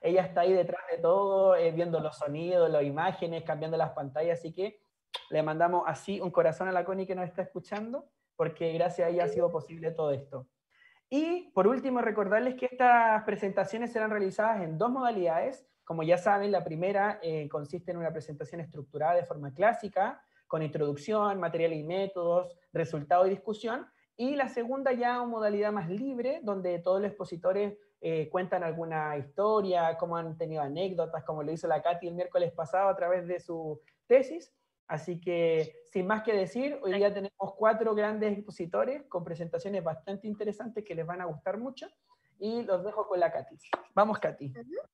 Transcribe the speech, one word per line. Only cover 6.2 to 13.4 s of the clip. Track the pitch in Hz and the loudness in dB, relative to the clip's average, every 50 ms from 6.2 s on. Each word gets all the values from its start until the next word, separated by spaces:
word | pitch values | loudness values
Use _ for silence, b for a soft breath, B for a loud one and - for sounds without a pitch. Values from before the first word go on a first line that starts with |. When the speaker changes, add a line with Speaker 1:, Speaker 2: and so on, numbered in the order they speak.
| 196 180 | -4 0
Speaker 1:
corazón | 170 180 165 165 160 - 185 | 2 4 4 4 2 0 -2
a | 185 | 0
la | 185 180 175 | 0 0 0
Connie | 185 190 190 190 | 0 -2 -4 -4
que | 185 185 | -4 -4
nos | 185 185 | -4 -4
está | 170 175 196 180 | -4 -6 -8 -8
escuchando, | - - 180 165 - 202 208 214 226 240 294 - - _ _ _ _ _ | -6 -8 -12 -10 -8 -8 -8 -6 -8 -8 -10 -10 -14 _ _ _ _ _
porque | - 165 156 156 - 170 165 160 | -2 -2 -2 -2 -2 -2 -2 0
gracias | 165 170 175 - - 175 | 2 0 0 2 2 0
a | 170 | 2
ella | 175 175 170 | 2 2 0
ha | - | 0
sido | - 180 175 170 | 2 2 2 2
posible | 170 160 - - 165 165 165 160 | 0 -2 -6 -8 -10 -8 -6 -6
todo | 165 160 156 147 | -4 -2 0 0
esto. | 139 127 135 - 135 131 131 - _ _ _ b b b b b b b b _ | -2 -2 -4 -8 -12 -14 -14 -16 _ _ _ b b b b b b b b _
Y | 254 285 320 339 349 359 359 - | -2 0 0 0 -2 -4 -6 -2
por | _ 190 185 | _ 4 4
último, | 214 262 254 - 269 254 240 | 4 4 2 0 0 0 0
recordarles | 240 240 208 214 202 190 208 220 247 254 254 | 0 0 0 0 2 2 2 2 2 0 -2
que | 254 254 | -2 -4
estas | 247 254 254 254 247 240 233 233 226 220 214 220 | -4 2 4 6 8 8 8 8 6 4 4 2
presentaciones | 233 208 - | 0 -2 -2